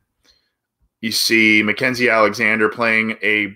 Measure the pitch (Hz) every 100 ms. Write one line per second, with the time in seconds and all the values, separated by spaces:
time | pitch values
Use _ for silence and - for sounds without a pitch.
0 | _ _ _ _ _ _ _ _ _ _
1 | 113 107 - 117 110 107 107 104 131 123
2 | 123 113 107 104 110 110 107 - 117 110
3 | 110 113 104 107 101